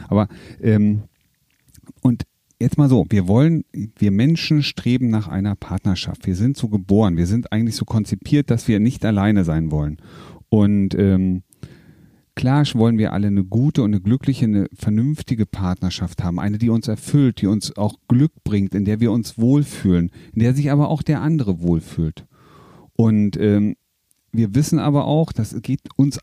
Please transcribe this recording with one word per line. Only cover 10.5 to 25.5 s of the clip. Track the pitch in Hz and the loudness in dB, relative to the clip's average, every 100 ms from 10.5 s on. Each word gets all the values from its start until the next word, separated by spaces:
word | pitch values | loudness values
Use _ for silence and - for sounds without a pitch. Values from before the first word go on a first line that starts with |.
| 107 101 101 98 | 2 4 2 0
ähm, | - 98 92 92 92 - _ - - - - - _ _ | 2 2 2 0 -2 -8 _ -20 -20 -20 -20 -20 _ _
klar | - 131 143 143 | -4 0 2 2
wollen | 113 113 110 | 2 2 2
wir | 107 | 0
alle | 98 104 | 0 0
eine | 101 | 0
gute | 92 113 143 - | 0 0 0 0
und | 107 | 0
eine | 101 | 0
glückliche, | 95 131 - 131 113 | 0 -2 -2 -2 0
eine | 104 95 | 0 -2
vernünftige | - - 107 131 151 - 113 | -4 -2 0 0 -2 -4 -4
Partnerschaft | 101 - 92 92 92 - 87 - | -4 -4 -4 -2 -4 -4 -6 -6
haben. | 87 85 | -4 -2
Eine, | 101 104 | -2 0
die | 117 | 0
uns | 113 110 | 0 -2
erfüllt, | 107 - 147 131 - | -6 0 2 2 0
die | 98 | 0
uns | 107 - - | 0 -4 -6
auch | 104 - - | -6 -6 0
Glück | 120 156 - | 2 2 -2
bringt, | - 104 98 | -4 -2 -2
in | 104 | -2
der | 101 107 | -2 0
wir | 117 | 0
uns | 117 113 - | 0 -4 -2
wohlfühlen, | 120 143 147 - 101 87 87 - - | 2 2 0 -2 0 2 0 -6 -8
in | 110 | 0
der | 120 | 0
sich | 131 143 | 2 2
aber | 143 147 | 2 0
auch | 156 | -2
der | - 139 | -2 -2
andere | 143 - 101 82 | 0 0 0 -2
wohlfühlt. | 87 82 - - 80 - - _ _ - - - - | 0 0 -2 -4 -4 -6 -16 _ _ -20 -20 -20 -6
Und, | - 113 107 104 - | 0 2 2 0 0
ähm, | 104 104 104 - _ _ _ _ _ | 2 2 0 -4 _ _ _ _ _
wir | 113 110 | -2 0
wissen | 120 151 156 | 0 0 0
aber | 131 143 | 2 0
auch, | - 151 160 | 0 0 -2
das | - 107 | -4 -6